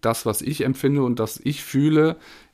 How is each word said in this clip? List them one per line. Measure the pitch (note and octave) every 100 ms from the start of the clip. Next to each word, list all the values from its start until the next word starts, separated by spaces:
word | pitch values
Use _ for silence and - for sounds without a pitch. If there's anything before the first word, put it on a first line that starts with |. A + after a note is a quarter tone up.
das, | A2+ A#2 A#2
was | G#2
ich | - D3+ A2
empfinde | C3 C3+ C#3+
und | B2+ A2+
das | A2 -
ich | C3+ C#3+
fühle, | - C3+ D3+ D#3 D#3+ E3 - - -